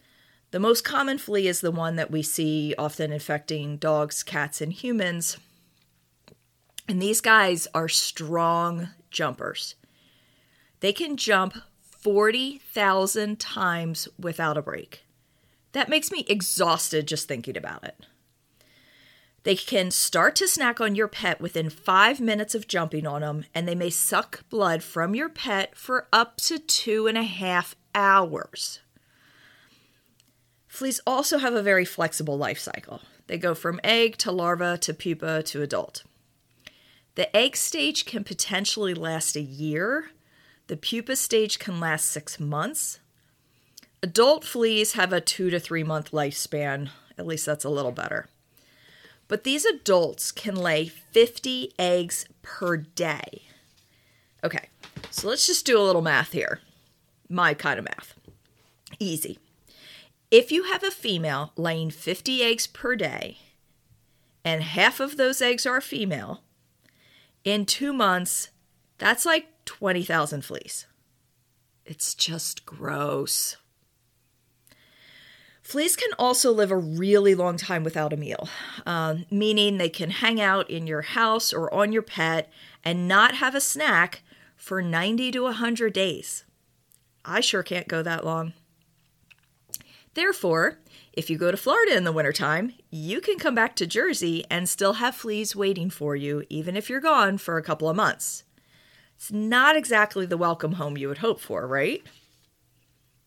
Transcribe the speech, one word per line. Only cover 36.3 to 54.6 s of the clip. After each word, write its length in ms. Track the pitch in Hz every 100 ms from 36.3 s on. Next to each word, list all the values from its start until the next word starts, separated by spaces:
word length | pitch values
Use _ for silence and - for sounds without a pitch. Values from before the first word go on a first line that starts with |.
| _ _ _ - - _ _ _ -
The 200 | - 208
egg 200 | 269 -
stage 500 | - 320 285 - -
can 180 | 233
potentially 720 | 208 180 - 190 202 220 196
last 420 | 170 160 160 - 151
a 40 |
year. 720 | 143 139 156 151 202 285 320 - _ _ _ _ -
The 80 | -
pupa 400 | - 226 233 269
stage 420 | - 226 214 -
can 220 | - 170
last 260 | 165 156 -
six 320 | 151 147 -
months. 640 | 147 147 196 311 - - _ _ _ _ _ _ _ - - _
Adult 420 | 185 190 254 311
fleas 500 | - 247 226 220 214
have 180 | 220 185
a 80 | 175
two 300 | - - 185
to 100 | 170
three 220 | - 165
month 300 | 160 156 147
lifespan. 760 | 151 143 147 - 147 143 139 143 - _ -
At 80 | 170
least 180 | 156
that's 200 | - 147
a 40 | 135
little 240 | 143 131
better. 360 | 120 - - - _ _ _ _ _ _ - - _ -
But 160 | 214
these 200 | 269 294
adults 680 | 440 311 - 185 156 - -
can 240 | - 214 190
lay 300 | 175 156 160
fifty 880 | - - 226 240 - 262 254 254 -
eggs 480 | 180 180 175 - - _
per 340 | - - 180 165
day. 640 | 151 - 170 147 - - - _ _ _ _ _ _ _ _ _
Okay, 260 | 170 165